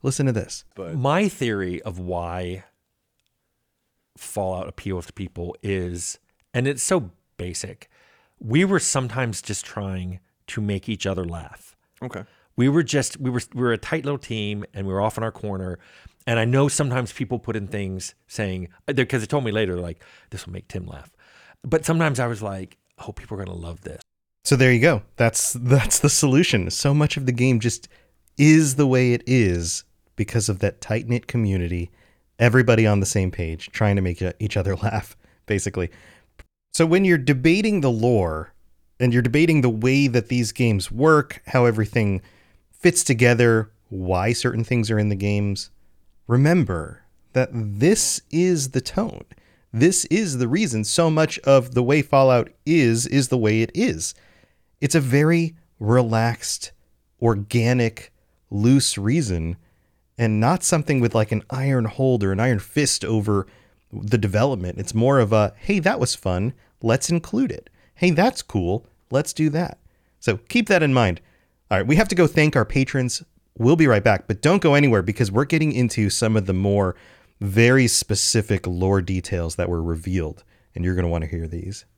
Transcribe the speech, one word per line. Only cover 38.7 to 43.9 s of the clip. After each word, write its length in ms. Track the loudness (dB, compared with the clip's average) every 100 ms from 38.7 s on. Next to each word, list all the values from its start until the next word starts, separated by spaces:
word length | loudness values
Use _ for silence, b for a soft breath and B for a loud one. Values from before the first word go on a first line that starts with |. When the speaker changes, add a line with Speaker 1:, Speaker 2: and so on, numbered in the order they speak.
| _ _ _
Speaker 1:
and 140 | 2
you're 80 | 2
debating 400 | 2 2 4 4
the 80 | 2
way 380 | 2 2 2 4
that 220 | 2 0
these 240 | -2 -2
games 380 | 0 0 0 -2
work, 520 | 0 4 4 2 -8 -4
how 180 | 2 2
everything 560 | 2 -2 0 0 -2 b b b b b
fits 320 | _ 0 2
together, 680 | 0 4 4 6 4 4 0 _ _